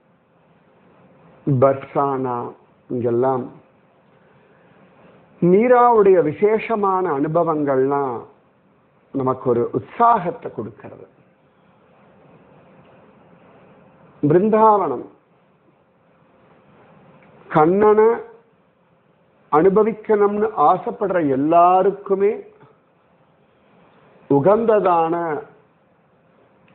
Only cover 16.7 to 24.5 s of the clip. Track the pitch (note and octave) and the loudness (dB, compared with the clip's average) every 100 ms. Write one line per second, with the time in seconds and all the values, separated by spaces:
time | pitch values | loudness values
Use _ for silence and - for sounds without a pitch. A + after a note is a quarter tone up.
16.7 | _ _ _ _ _ _ _ - D#3+ D#3 | _ _ _ _ _ _ _ -6 0 2
17.7 | F#3+ G#3+ G#3+ A3 A#3 - - _ _ _ | 2 4 4 2 0 -8 -20 _ _ _
18.7 | _ _ _ _ _ _ _ _ D3 F3+ | _ _ _ _ _ _ _ _ 2 2
19.7 | F#3+ G#3+ - - G#3 G3+ G#3 A3 - - | 2 0 -2 -2 0 0 0 -4 0 0
20.7 | F#3 - G#3 G3+ F#3 D3+ C3 D3 E3+ F3 | 0 -4 -8 -4 -2 -2 -2 0 4 4
21.7 | F#3 F#3+ F#3+ - G3 G3+ A#3 - _ - | 4 0 -4 -6 -2 -2 -4 -12 _ -20
22.7 | _ _ _ _ _ _ _ _ _ _ | _ _ _ _ _ _ _ _ _ _
23.7 | _ _ _ _ _ _ C#3 C#3 | _ _ _ _ _ _ 0 2